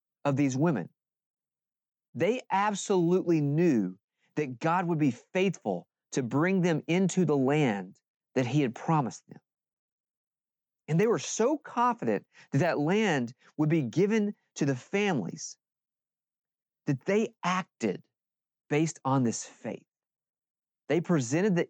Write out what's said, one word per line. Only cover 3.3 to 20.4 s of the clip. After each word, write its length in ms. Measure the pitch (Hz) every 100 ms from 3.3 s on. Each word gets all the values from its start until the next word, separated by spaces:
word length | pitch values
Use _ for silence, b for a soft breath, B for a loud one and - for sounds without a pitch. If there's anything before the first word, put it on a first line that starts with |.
| 160
knew 560 | 143 151 175 120 92 92 _ _ _ -
that 220 | 147 127
God 280 | 160 175 170
would 100 | 160
be 140 | 147 117 -
faithful 540 | 185 196 - 107 90 - _ _
to 100 | -
bring 380 | 123 135 175 190
them 200 | 175 151 -
into 380 | 175 190 185 160
the 120 | 147
land 600 | 127 151 139 101 92 - _ _ _ 127
that 120 | 123
he 140 | 147
had 120 | 131
promised 540 | - - 156 113 - -
them. 120 | - _ _ _ _ _ _ _ _ _ _ _ _ _ _ -
And 120 | 160
they 60 | 220
were 140 | 175
so 360 | - - 233 302
confident 680 | - - 240 233 120 98 - B B
that 80 | 139
that 200 | 170 131
land 540 | 147 202 214 147 120 - b -
would 120 | 151
be 140 | 165
given 500 | 123 147 196 226 208 - _ -
to 100 | 139
the 100 | 131
families 800 | - 196 208 147 87 165 - - _ _ _ _ _ _ _ _ _ _ _ _ -
that 180 | 139 -
they 240 | 202 226 _
acted 580 | 175 185 - - - 170 - _ _ _ _ _ -
based 280 | 147 160 - 135
on 180 | 135
this 200 | 120 107
faith. 400 | - - 113 - - _ _ _ _ _